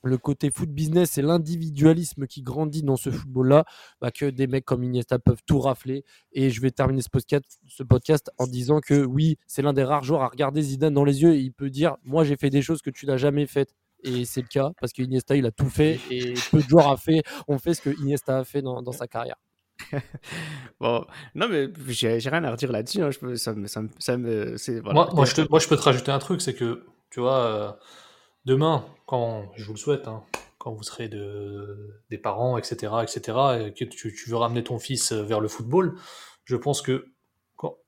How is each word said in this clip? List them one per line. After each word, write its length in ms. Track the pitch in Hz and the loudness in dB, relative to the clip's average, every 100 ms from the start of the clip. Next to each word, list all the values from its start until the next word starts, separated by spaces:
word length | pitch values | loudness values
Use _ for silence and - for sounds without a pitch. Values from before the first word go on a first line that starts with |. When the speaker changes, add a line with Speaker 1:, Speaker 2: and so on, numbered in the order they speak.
| 131 | 0
Speaker 1:
le 120 | 127 | 0
côté 340 | - 143 147 | 0 -2 -2
foot 180 | - 170 | -2 -6
business 480 | 143 156 170 175 - | -2 2 4 2 2
et 40 | |
l'individualisme 1040 | 143 170 156 170 160 143 156 165 165 - 135 | 2 2 0 -4 -4 6 6 6 0 -8 -10
qui 140 | - | -10
grandit 420 | 127 127 156 151 | -8 -4 -4 -2
dans 140 | 147 131 | 0 0
ce 120 | - | -2
football-là, 540 | - 143 127 127 147 160 - - _ | -6 -4 2 6 6 6 -8 -20 _
bah, 100 | 123 | -8
que 140 | - 143 | -4 -4
des 220 | 127 135 | -2 -2
mecs 180 | 131 - | -2 -2
comme 180 | 127 | -2
Iniesta 340 | 123 123 117 127 | 0 -2 0 4
peuvent 260 | - 117 - | 4 2 2
tout 160 | 147 | 2
rafler. 420 | 131 127 131 135 - _ _ | 2 -2 -6 -8 -8 _ _
Et 160 | 135 135 | 0 0
je 100 | 113 | 2
vais 120 | 131 | -2
terminer 300 | - 131 135 | 2 2 2
ce 80 | - | 0
podcast, 520 | 131 - 143 - - _ | -2 0 -2 -2 -20 _
ce 140 | - | -14
podcast 460 | 127 127 - 151 - - | 4 4 6 0 0 -4
en 80 | 127 | -4
disant 360 | 123 127 151 | -2 0 0
que 240 | - 143 135 | 4 2 4
oui, 320 | 131 160 151 _ | 2 2 0 _
c'est 140 | - | -2
l'un 100 | 139 | 0
des 140 | 135 131 | 2 2
rares 180 | 147 | 0
joueurs 200 | 131 156 | 0 0
à 40 | 127 | 0
regarder 340 | 127 139 147 | -2 -2 0
Zidane 320 | 143 135 156 | -2 0 2
dans 120 | 143 143 | 4 4
les 160 | 139 | 6
yeux 120 | 165 151 | 6 6
et 40 | |
il 140 | 131 | 0
peut 160 | - 139 | -6 -8
dire, « 260 | 135 160 135 | 0 0 -2
Moi, 220 | 127 151 151 | -2 2 2
j'ai 100 | 143 | 2
fait 140 | 143 | 2
des 120 | 139 | 2
choses 200 | 139 165 | 2 -2
que 80 | - | -4
tu 160 | - 139 | -8 -2
n'as 100 | 131 | 2
jamais 300 | 143 143 143 | 2 0 0
faites. » 280 | 143 135 _ _ _ | 0 -2 _ _ _
Et 220 | - 123 123 | -4 -4 -4
c'est 160 | - | -6
le 60 | 123 | -4
cas, 260 | 143 135 180 | -2 -2 -4
parce 100 | 127 | -10
que 100 | - | -6
Iniesta, 360 | 127 131 - 139 | -2 -2 0 2
il 80 | 120 | 2
a 60 | |
tout 180 | - 135 | 0 -2
fait 320 | - 151 120 - | 2 2 2 -6
et 220 | 123 123 123 - | -6 -4 -6 2
peu 100 | 156 | 2
de 60 | 131 | 8
joueurs 220 | 165 143 | 8 8
a 80 | 135 | 4
fait, 260 | - 160 - - - | 2 2 0 -10 -4
ont 100 | 139 | -2
fait 160 | 170 | 0
ce 80 | 165 | -2
que 80 | 143 151 | -2 -2
Iniesta 380 | 139 143 - 131 | -2 -2 -2 -4
a 40 | |
fait 180 | 131 143 | -2 -6
dans, 200 | 135 123 | -4 -8
dans 100 | 123 | -8
sa 160 | 123 123 | -10 -8
carrière. 300 | 113 123 - _ _ _ - | -8 -8 -12 _ _ _ -20
Speaker 2:
<laughs> 140 | - 143 - 139 - 165 156 147 127 _ | -8 -8 -8 -18 -14 -12 -10 -12 -16 _
Bon, 240 | 117 120 160 - 139 | -2 -2 -4 -18 -14
non, 140 | 151 226 | -4 -2
mais 220 | 165 135 165 131 | 0 -2 -6 -8
j'ai, 320 | 117 113 117 | -2 0 0
j'ai 100 | 123 | 0
rien 140 | 160 | -2
à 80 | 151 | -2
redire 220 | 117 135 | -4 -4
là-dessus, 280 | 110 113 202 | -4 -4 -2
hein. 80 | 151 | -2
Je 100 | 131 | -2
peux, 180 | 127 120 | -8 -6
ça 160 | 117 | -6
me, 140 | 107 98 | -6 -8
ça 140 | 110 | -8
me, 80 | 110 - | -10 -8
ça 180 | - 123 | -4 -4
me, 400 | 117 110 113 113 | -2 -4 -4 -8
c'est, 240 | - 117 | -8 -8
voilà, 140 | 104 147 | 2 4
Speaker 3:
Moi, 140 | 170 | 4
moi, 100 | 170 | 4
Speaker 2:
peut-être 60 | 135 | 4
Speaker 3:
je 140 | - | 4
te, 60 | 151 | 4
moi, 100 | 156 | 4
je 80 | 156 | 4
peux 80 | 147 | 4
te 40 | |
rajouter 300 | 147 127 135 | 4 4 2
un 80 | 139 | -2
truc, 220 | - 180 | -2 -4
c'est 120 | - | -4
que, 320 | - 117 117 - _ _ | -4 -4 -4 -12 _ _
tu 120 | - | -4
vois, 160 | 123 131 | 0 2
euh, 340 | 117 107 104 101 - - - _ _ _ | 2 -2 -6 -10 -20 -20 -20 _ _ _
demain, 420 | 127 135 156 147 - _ - | 0 2 4 0 -4 _ -4
quand, 460 | 127 117 110 98 107 | -2 -2 -6 -10 -14
je 100 | 107 | -12
vous 80 | |
le 40 | 107 | -8
souhaite, 300 | - 139 - | -2 -2 -4
hein, 160 | 110 - - - _ | -14 -14 -16 -16 _
quand 160 | 120 | -12
vous 100 | 110 | -10
serez 240 | 107 - 113 | -12 -10 -10
de, 920 | 104 101 104 101 101 101 101 104 101 _ | -8 -10 -10 -10 -12 -14 -14 -18 -20 _
des 80 | 104 | -8
parents, 400 | 110 101 127 120 | -6 -2 -2 -2
et 60 | |
cetera, 400 | - 113 107 113 | -4 -8 -4 -2
et 40 | 117 | -2
cetera, 520 | 120 - 113 139 120 | -6 -4 2 2 2
et 140 | 107 | -4
que 120 | 95 113 | -8 -10
tu, 280 | - 113 | -8 -12
tu 160 | 104 - | -12 -6
veux 80 | 117 | 0
ramener 260 | 117 120 | 0 0
ton 160 | 117 120 | -4 -8
fils, 320 | - 127 - | -4 -4 -2
euh, 120 | 110 | -2
vers 160 | 104 110 | -2 -2
le 80 | 107 | -2
football, 480 | - 113 165 180 180 - - - _ - | -6 0 2 2 -4 -18 -20 -20 _ -6
je 100 | 123 | -4
pense 260 | 147 139 | -2 -4
que 260 | - 131 - _ _ _ _ - | -2 -4 -4 _ _ _ _ -12
quand 220 | - - | -12 -12